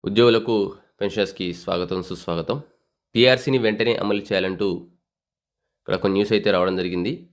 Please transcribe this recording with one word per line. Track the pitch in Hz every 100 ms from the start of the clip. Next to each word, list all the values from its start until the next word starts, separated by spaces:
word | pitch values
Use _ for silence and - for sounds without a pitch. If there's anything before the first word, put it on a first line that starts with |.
| 98
ఉద్యోగులకు, | 104 120 113 110 110 98 - _ _
పెన్షనర్స్‌కి | 101 107 95 - 90
స్వాగతం, | 87 - 90 90 92
సుస్వాగతం. | 90 87 - 85 80 135 - _ _ _ _ 113
పీఆర్సీని | 123 127 143 131
వెంటనే | 113 107 117 113
అమలు | 101 104
చేయాలంటూ | 101 98 95 90 101 85 - _ _ _ _ _ _ _ _ _
ఇక్కడ | - 92
ఒక | 98
న్యూస్ | 98 104
అయితే | 107 104
రావడం | 95 90 92
జరిగింది. | 90 90 92 175 -